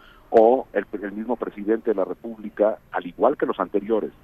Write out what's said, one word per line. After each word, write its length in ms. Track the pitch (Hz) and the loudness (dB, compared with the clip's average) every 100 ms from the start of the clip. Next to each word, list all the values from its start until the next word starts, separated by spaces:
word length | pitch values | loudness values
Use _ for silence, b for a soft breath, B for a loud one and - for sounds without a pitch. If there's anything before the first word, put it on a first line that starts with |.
| b b - | b b 2
o 360 | 113 113 127 - | 6 8 6 0
el, 120 | 101 98 101 | -6 -6 -8
el 100 | 101 | -8
mismo 260 | 104 110 117 | -8 -6 -6
presidente 540 | 95 104 101 113 117 | -6 -6 -2 -2 0
de 40 | 98 | -2
la 100 | 90 | -2
República, 720 | - 117 113 107 - 104 - _ | -6 -10 -12 -12 0 0 0 _
al 140 | 92 87 | -8 -8
igual 320 | - 117 147 | 0 0 2
que 80 | 139 | -2
los 140 | 101 | -2
anteriores, 520 | 90 101 101 107 76 - | -2 -2 0 -2 -2 -10